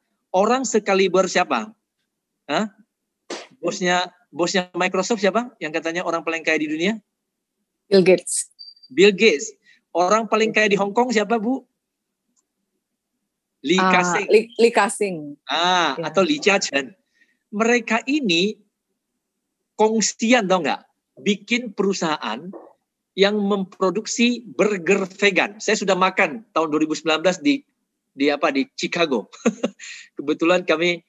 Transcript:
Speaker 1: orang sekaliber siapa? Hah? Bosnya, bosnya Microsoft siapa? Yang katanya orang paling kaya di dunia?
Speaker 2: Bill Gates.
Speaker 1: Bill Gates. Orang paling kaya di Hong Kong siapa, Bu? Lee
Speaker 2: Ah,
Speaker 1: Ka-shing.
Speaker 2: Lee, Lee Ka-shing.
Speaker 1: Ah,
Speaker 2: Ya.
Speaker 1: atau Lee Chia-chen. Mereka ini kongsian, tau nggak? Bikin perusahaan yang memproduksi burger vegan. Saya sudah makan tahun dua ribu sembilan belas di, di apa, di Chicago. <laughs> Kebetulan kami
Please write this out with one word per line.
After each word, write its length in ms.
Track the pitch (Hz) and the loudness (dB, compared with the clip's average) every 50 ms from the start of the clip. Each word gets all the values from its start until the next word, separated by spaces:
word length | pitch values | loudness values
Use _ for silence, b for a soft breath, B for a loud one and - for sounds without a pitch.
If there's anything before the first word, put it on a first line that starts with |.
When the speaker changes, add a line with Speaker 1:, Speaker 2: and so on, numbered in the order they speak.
| _ _ _ _ _ _ | _ _ _ _ _ _
Speaker 1:
orang 340 | - 185 202 226 247 262 262 | 0 0 2 2 0 0 0
sekaliber 580 | 226 - 214 208 208 196 190 196 185 170 185 185 | 0 -2 -2 0 2 2 2 2 2 4 2 2
siapa? 460 | 180 - 185 180 160 135 117 110 107 - _ _ _ _ _ _ _ _ _ _ _ _ _ _ | 2 0 -2 -2 0 -2 -4 -4 -6 -12 _ _ _ _ _ _ _ _ _ _ _ _ _ _
Hah? 280 | - 143 170 214 208 - _ _ _ _ _ _ _ _ _ _ - - - - - - _ | -4 -4 -2 -4 -4 -8 _ _ _ _ _ _ _ _ _ _ -16 -14 -14 -16 -18 -14 _
Bosnya, 440 | - 254 220 202 190 180 180 180 180 180 - _ _ _ | -6 -6 -4 -2 -2 0 0 0 -2 -4 -10 _ _ _
bosnya 400 | - 143 175 175 190 190 180 180 - | -6 -4 -2 -2 0 -2 -4 -4 -4
Microsoft 480 | 175 - - 185 185 185 - 240 196 | -4 -2 -2 -2 -2 -2 -2 -2 0
siapa? 320 | 208 190 180 220 247 247 - - | 0 0 0 0 -2 -6 -8 -12
Yang 200 | 170 151 151 160 | -8 -6 -6 -6
katanya 220 | - - 165 175 170 | -4 -4 -4 -4 -4
orang 160 | 170 165 165 | -4 -4 -4
paling 200 | 156 165 165 165 | -4 -4 -6 -4
kaya 160 | 156 165 160 156 | -2 -2 -2 0
di 100 | 151 151 | -2 -2
dunia? 300 | 156 156 170 196 226 214 - _ _ _ _ _ _ _ _ _ _ _ _ _ _ _ _ - | -4 -2 -2 -2 -2 -4 -8 _ _ _ _ _ _ _ _ _ _ _ _ _ _ _ _ 2
Speaker 2:
Bill 140 | 202 196 | 4 4
Gates. 480 | 175 180 180 - - - - - - - _ - - - - _ _ - | 6 6 4 4 2 -2 -6 -6 -6 -8 _ -20 -20 -20 -20 _ _ -4
Speaker 1:
Bill 240 | 131 143 190 208 196 | 2 4 4 4 6
Gates. 400 | 175 220 214 156 139 - - - _ b b b b b _ | 6 4 4 4 2 -2 -8 -14 _ b b b b b _
Orang 360 | - 165 180 180 208 220 226 | -2 0 2 2 2 2 2
paling 260 | - 220 214 220 220 | 0 0 0 0 0
kaya 160 | 208 220 214 208 | 2 2 2 2
di 80 | 196 | 2
Hong 160 | 180 202 202 | 0 0 0
Kong 220 | 196 240 247 254 226 | 0 0 0 0 0
siapa, 240 | 214 208 190 233 233 | -2 0 0 -2 -2
Bu? 260 | 202 240 262 254 - _ _ _ _ _ _ _ _ _ _ _ _ _ _ _ _ _ _ _ _ _ _ _ _ _ _ _ _ _ _ _ _ _ _ _ _ _ _ _ - | -2 -2 -4 -4 -6 _ _ _ _ _ _ _ _ _ _ _ _ _ _ _ _ _ _ _ _ _ _ _ _ _ _ _ _ _ _ _ _ _ _ _ _ _ _ _ -2
Lee 160 | 139 175 190 | 0 2 2
Speaker 2:
Ah, 120 | 185 190 185 | 4 4 4
Speaker 1:
Ka-shing. 340 | 180 180 180 175 - - - | 2 2 0 0 -2 2 4
Speaker 2:
Lee, 180 | 202 226 220 - - - | 4 4 4 2 0 2
Lee 160 | 226 233 - | 4 4 4
Ka-shing. 440 | 226 202 - - - 208 196 180 156 151 147 147 - _ - | 4 2 2 0 -2 -4 -4 -4 -6 -10 -12 -14 -14 _ -6
Speaker 1:
Ah, 480 | 139 160 170 180 185 180 170 147 131 | -4 -2 0 2 2 2 2 0 -2
Speaker 2:
Ya. 160 | - 165 156 | -4 -6 -2
Speaker 1:
atau 100 | - 196 | 0 2
Lee 140 | 190 160 151 151 | 2 2 0 0
Chia-chen. 540 | - 202 196 196 196 - 143 139 135 120 - _ _ _ _ _ _ _ _ _ _ _ | 2 2 2 2 0 -2 -4 -4 -4 -6 -10 _ _ _ _ _ _ _ _ _ _ _
Mereka 540 | - 202 226 233 240 240 226 - 220 233 - | -4 -2 0 2 2 0 0 -2 -4 -4 -2
ini 540 | 262 285 302 269 202 165 165 185 214 208 - _ _ _ _ _ _ _ _ _ _ _ _ _ _ _ _ _ _ _ _ _ _ _ | -2 -2 -2 0 0 0 0 0 -2 -4 -6 _ _ _ _ _ _ _ _ _ _ _ _ _ _ _ _ _ _ _ _ _ _ _
kongsian, 720 | - 214 220 226 226 190 - - - 233 220 254 247 208 | 0 2 2 2 2 0 -2 -2 -2 0 2 2 2 2
tau 140 | 175 185 180 | 2 0 0
nggak? 220 | 156 127 104 - - _ _ _ _ _ _ - | 0 -2 -4 -4 -8 _ _ _ _ _ _ -6
Bikin 540 | 131 190 208 196 - - 233 247 254 226 | -2 -2 -2 -2 -4 -4 -4 -4 -4 -6
perusahaan 800 | - - 196 202 190 - 180 160 151 - 247 - 107 127 165 185 - - - - - _ _ _ _ _ _ _ _ | -6 -2 -2 -2 -2 -2 -2 -4 -4 -4 -6 -8 -8 -8 -10 -14 -16 -18 -20 -20 -20 _ _ _ _ _ _ _ _
yang 220 | 180 196 202 214 214 | 0 2 2 2 0
memproduksi 1040 | 202 196 208 196 190 185 - - 196 185 175 208 214 - - - 233 240 247 233 - 165 | 0 0 0 -2 -4 -6 -6 -2 -2 -2 -2 -2 -6 -6 -2 0 2 2 0 -2 -6 -6
burger 560 | - - 196 208 208 185 160 165 196 196 190 185 | -2 0 0 0 0 -2 0 0 0 0 -2 -4
vegan. 540 | - - 202 202 190 165 131 107 101 220 | -4 -2 0 0 2 0 -2 -2 -4 -6
Saya 160 | - - 214 214 | -4 -2 -2 0
sudah 160 | 214 190 190 | 0 0 0
makan 500 | 180 185 185 180 - 196 165 139 113 - _ | 2 0 0 0 0 -2 -2 -2 -6 -12 _
tahun 160 | - 165 160 156 | -4 -2 -2 0
dua 140 | 147 156 | 0 0
ribu 100 | 156 156 156 | 0 -2 -4
sembilan 260 | 147 - 160 156 160 | -4 -2 -2 -2 0
belas 160 | 160 185 180 175 | 0 0 -2 0
di, 220 | 143 143 139 139 - _ _ _ _ _ _ _ _ _ | 0 0 0 0 -4 _ _ _ _ _ _ _ _ _
di 160 | _ 131 139 147 | _ -2 0 0
apa, 220 | 143 143 170 160 | 0 0 0 -2
di 160 | 139 139 131 - _ | -2 -2 -4 -4 _
Chicago. 560 | - - - - 175 170 156 131 107 95 - - - - | -8 -8 -6 -2 -2 -2 0 0 -2 -4 -6 -10 -4 -2
<laughs> 720 | 247 - - - - - - - - - - - - _ - | -2 -2 -2 -4 -8 -8 -10 -20 -18 -18 -20 -20 -18 _ -8
Kebetulan 480 | 143 139 156 160 170 160 180 185 185 | -6 -4 -4 0 2 2 2 2 2
kami 340 | - 160 156 170 175 175 165 - | 0 0 0 0 -2 -2 -4 -8